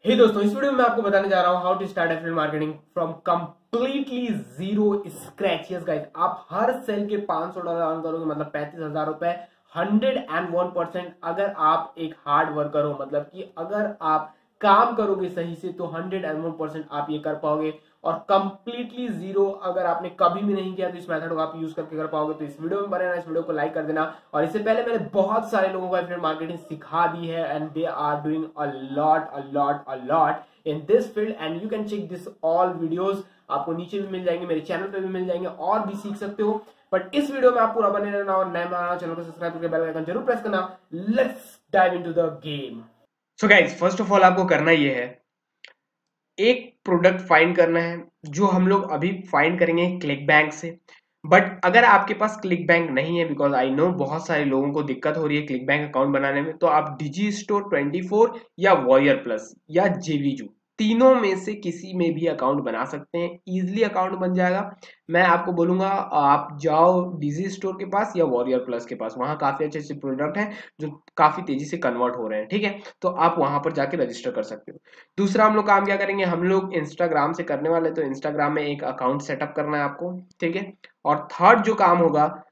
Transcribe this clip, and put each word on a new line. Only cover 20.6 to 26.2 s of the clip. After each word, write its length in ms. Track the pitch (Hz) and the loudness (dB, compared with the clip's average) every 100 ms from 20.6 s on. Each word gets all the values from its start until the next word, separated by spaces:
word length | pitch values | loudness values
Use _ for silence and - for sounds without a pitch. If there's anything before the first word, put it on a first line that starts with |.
| 185 | -4
किया, 160 | 185 180 | -4 -6
तो 80 | 175 | -6
इस 120 | 175 | -6
method 180 | 156 165 | -6 -4
को 80 | 160 | -4
आप 160 | 160 165 | -4 -4
यूज़ 180 | 160 | -8
करके 220 | 170 156 156 | -8 -8 -8
कर 100 | 156 | -4
पाओगे। 280 | 156 151 | -2 -4
तो 100 | 156 | -4
इस 160 | 147 143 | -10 -8
video 200 | 165 196 | -4 -4
में 100 | 202 | -2
बने 140 | 180 | -2
रहना, 100 | 180 | -2
इस 120 | 175 165 | -4 -4
video 160 | 160 | -4
को 100 | 165 | -2
like 220 | 156 151 | -2 -2
कर 80 | 160 | -4
देना। 320 | 151 156 160 - _ | -2 -2 -2 -6 _
और 100 | 151 | -2
इससे 140 | 160 214 | 0 0
पहले 240 | 214 233 | 0 0
मैंने 160 | 233 226 | 0 -2
बहुत 520 | 156 196 190 226 220 | 0 0 2 0 0
सारे 180 | 208 190 | 0 0
लोगों 200 | 190 185 | -2 -2
को 80 | 185 | -2
affiliate 240 | 170 175 | -2 -4